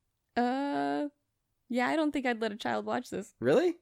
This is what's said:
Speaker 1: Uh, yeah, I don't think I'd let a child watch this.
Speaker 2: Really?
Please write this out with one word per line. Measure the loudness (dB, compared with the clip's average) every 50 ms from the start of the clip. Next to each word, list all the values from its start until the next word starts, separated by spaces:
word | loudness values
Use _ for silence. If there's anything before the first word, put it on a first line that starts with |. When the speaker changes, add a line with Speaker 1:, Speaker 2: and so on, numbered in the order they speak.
| _ _ _ _ _ _ -4
Speaker 1:
Uh, | -2 0 0 0 -2 -2 -2 -2 -2 -2 -2 -2 -2 -4 -6 -8 _ _ _ _ _ _ _ _ _ _ -6
yeah, | -2 -2 0 0
I | 2
don't | 2 0 0
think | 0 0 0
I'd | -2 -2 0
let | -2 -4
a | -4 -4
child | -4 -2 -2 -2 -2
watch | -2 -4 -4 -4 -6
this. | -8 -8 -8 -8 -8 -2
Speaker 2:
Really? | 2 4 6 6 6 4 0 -2